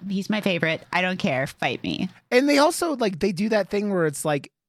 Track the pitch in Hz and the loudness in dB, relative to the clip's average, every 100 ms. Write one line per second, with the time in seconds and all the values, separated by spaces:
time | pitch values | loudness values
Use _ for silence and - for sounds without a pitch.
0 | 196 190 190 214 202 170 160 160 - 175 | -4 -4 -2 -2 0 0 0 -2 -2 -2
1 | 185 185 196 131 139 - 147 - 90 - | 0 0 0 0 -2 -2 -4 -2 -4 -4
2 | 185 - - 247 285 285 311 - 339 254 | -6 -8 0 2 4 4 4 2 -2 0
3 | 220 170 208 170 214 214 185 208 208 185 | -2 0 -2 0 0 0 0 -2 0 0
4 | 156 143 156 147 - _ | 0 0 -2 -2 -4 _